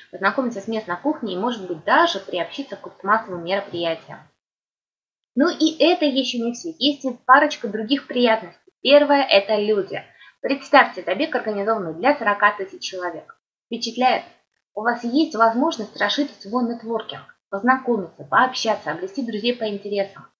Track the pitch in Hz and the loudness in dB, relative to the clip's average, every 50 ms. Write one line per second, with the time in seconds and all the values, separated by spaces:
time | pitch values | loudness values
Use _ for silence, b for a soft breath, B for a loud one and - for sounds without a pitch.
0 | B B B 170 190 202 220 277 254 233 - 196 - 220 226 220 220 180 175 - | B B B -2 -2 -2 0 0 -2 -2 -4 -6 -8 -6 -6 -6 -6 -6 -6 -4
1 | - 285 302 - 240 202 185 180 208 247 240 214 185 180 175 156 - 202 247 311 | -2 -4 -4 -4 -4 -6 -4 -4 -4 -4 -4 -6 -8 -8 -10 -6 -2 2 4 4
2 | 339 330 - 190 - - - 175 165 - - - 277 - - - - 175 - - | 4 2 0 -4 -8 -6 -4 -4 -4 -6 -8 -12 -12 -10 -12 -14 -16 -18 -16 -6
3 | - 202 214 226 226 196 180 170 170 170 196 202 196 - - 170 170 165 165 160 | 0 0 0 0 0 -4 -10 -8 -4 -4 -2 -4 -4 -6 -6 -4 -4 -4 -4 -6
4 | - - 151 143 - _ _ _ _ _ _ _ _ _ _ _ _ _ _ _ | -10 -18 -20 -20 -20 _ _ _ _ _ _ _ _ _ _ _ _ _ _ _
5 | _ _ _ _ _ _ - 240 294 349 - - 311 302 - - 285 330 359 349 | _ _ _ _ _ _ 0 0 2 2 2 0 0 0 2 4 4 4 4 4
6 | 302 285 247 269 247 - - 240 226 233 240 - - 330 320 - 240 294 277 - | 2 2 2 0 -2 -2 -2 -4 -4 -4 -6 -6 -10 -10 -6 -2 0 0 0 -2
7 | - 262 233 - _ - 262 285 311 285 - - - 208 196 220 214 220 277 277 | -4 -6 -6 -2 _ 6 6 6 6 4 0 -4 -8 -6 -6 -4 -2 -2 -2 -2
8 | - - 247 247 240 226 220 220 180 165 - _ _ _ _ _ - 254 285 294 | -2 -4 0 2 4 4 4 2 -2 -8 -18 _ _ _ _ _ 4 6 6 8
9 | 294 269 285 285 - - - 202 196 - 220 208 208 214 214 202 190 - - - | 8 6 4 4 4 4 4 4 4 2 0 0 2 2 0 0 0 -4 -6 -10
10 | - b b b b b b b - - 277 269 - - - 269 233 240 - 185 | -12 b b b b b b b -4 -4 -2 -4 0 4 6 6 6 6 0 -8
11 | 170 - 185 208 311 320 - 247 - 220 208 202 196 214 226 214 180 165 156 165 | -6 -4 -2 -2 -2 -2 -2 -4 -4 -4 -4 -2 0 0 0 -2 -2 -6 -4 0
12 | 202 269 294 - 233 208 202 208 208 208 208 - 190 190 - 180 - - 190 185 | 2 2 2 2 2 0 2 4 4 2 2 0 -8 -10 -12 -12 -12 -10 -8 -6
13 | 180 175 165 151 - - - _ _ _ _ _ _ - 233 240 - 233 - 240 | -8 -8 -8 -10 -14 -18 -20 _ _ _ _ _ _ -10 -10 -8 -8 -6 -2 2
14 | 240 254 226 - - - _ _ _ _ _ _ _ _ - 202 214 233 233 240 | 2 2 2 0 -4 -8 _ _ _ _ _ _ _ _ -8 -4 -2 -2 -2 -2
15 | - 233 240 302 320 311 - 220 226 226 220 240 294 330 320 - 208 - - - | -2 0 2 2 2 2 4 4 4 4 4 4 2 0 0 -4 -8 -8 -4 -2
16 | 202 202 - 285 285 - - - - 196 220 254 247 226 240 240 220 226 233 214 | -2 0 0 0 -2 -4 -6 -14 -8 -4 -2 -2 0 -2 -4 -4 -6 -6 -6 -6
17 | - - - - - - - _ _ - 196 196 196 247 262 262 254 240 233 202 | -6 -8 -14 -14 -16 -20 -20 _ _ -8 -6 -2 2 2 2 2 0 -2 -2 -2
18 | 180 160 - - 139 - - 208 254 254 - - - 226 208 - - 151 160 170 | -4 -8 -12 -16 -6 -2 0 2 2 0 -2 -4 -2 -2 -2 -2 -4 -8 -8 -8
19 | 180 190 - 277 240 220 208 202 202 240 247 240 226 214 208 196 - 202 202 196 | -8 -10 -8 -8 -8 -6 -6 -4 -2 -2 -2 -2 -4 -6 -6 -8 -8 -6 -4 -4
20 | 196 196 - - - - _ | -4 -6 -8 -18 -20 -20 _